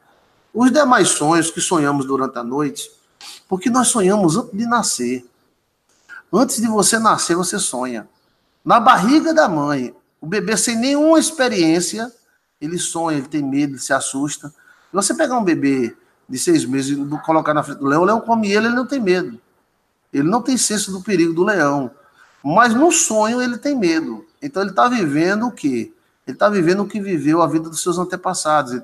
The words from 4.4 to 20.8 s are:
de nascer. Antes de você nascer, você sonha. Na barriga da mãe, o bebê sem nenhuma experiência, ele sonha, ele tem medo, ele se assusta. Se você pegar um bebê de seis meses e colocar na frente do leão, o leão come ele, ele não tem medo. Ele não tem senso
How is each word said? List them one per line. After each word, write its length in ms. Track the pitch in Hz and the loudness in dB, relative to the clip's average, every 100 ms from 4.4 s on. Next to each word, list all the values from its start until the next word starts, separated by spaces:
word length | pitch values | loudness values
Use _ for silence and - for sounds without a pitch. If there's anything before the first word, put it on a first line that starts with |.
| 254 190 | -2 -6
de 80 | 233 | -2
nascer. 640 | 233 - - 120 127 - _ _ _ _ _ _ _ _ - - | 0 -2 -4 -4 -4 -8 _ _ _ _ _ _ _ _ -20 -2
Antes 300 | 185 262 - | 0 0 0
de 60 | 226 | -2
você 300 | 214 190 226 | 0 2 2
nascer, 380 | 220 160 - 170 | 2 2 0 -2
você 240 | 180 208 | -2 -4
sonha. 480 | - 123 127 117 - _ _ _ _ _ 165 | -4 -4 -6 -6 -12 _ _ _ _ _ 2
Na 140 | 220 | 4
barriga 540 | 220 170 190 302 320 | 6 4 4 4 4
da 140 | 320 285 | 2 2
mãe, 480 | 156 143 143 120 - _ _ | 2 -2 -2 -4 -10 _ _
o 40 | 156 | -6
bebê 300 | 202 180 220 | -4 -2 -2
sem 220 | - 226 | -2 -2
nenhuma 420 | 254 285 302 320 | 0 2 4 4
experiência, 920 | - - 254 208 160 165 175 214 240 - _ _ _ _ | 2 0 0 2 2 2 0 -6 -8 -12 _ _ _ _
ele 200 | 151 175 | -8 -6
sonha, 380 | - 170 165 151 | -6 -4 -2 -2
ele 100 | 127 | -4
tem 160 | 151 | -4
medo, 300 | 139 135 143 | -2 0 -2
ele 60 | 127 | -4
se 140 | - | -2
assusta. 560 | 135 - 135 147 - 147 | -2 -2 -4 -6 -6 -14
Se 440 | - _ _ _ | -20 _ _ _
você 200 | 185 202 | -2 -2
pegar 240 | 240 302 247 | 0 -2 0
um 60 | |
bebê 520 | 190 151 139 135 117 - _ _ - | 0 0 0 0 -2 -6 _ _ -12
de 100 | 127 | -4
seis 260 | - 160 123 | 2 2 2
meses 320 | 135 135 143 | -2 -2 -4
e 200 | 143 147 - | -4 -4 0
colocar 280 | 160 156 | 0 2
na 80 | 151 | -2
frente 180 | 143 135 | -4 -4
do 60 | 139 | 0
leão, 160 | 147 | 2
o 40 | 190 | 4
leão 160 | 226 | 2
come 300 | 226 226 208 | 0 0 2
ele, 160 | 208 226 | 2 2
ele 80 | 240 | 0
não 120 | 254 | -4
tem 120 | 277 | -2
medo. 400 | 202 180 156 113 _ _ _ _ _ _ _ | 0 0 -2 -10 _ _ _ _ _ _ _
Ele 180 | 135 151 | -2 0
não 120 | 233 | 0
tem 160 | 226 254 | 0 -2
senso 340 | - 208 | -2 -4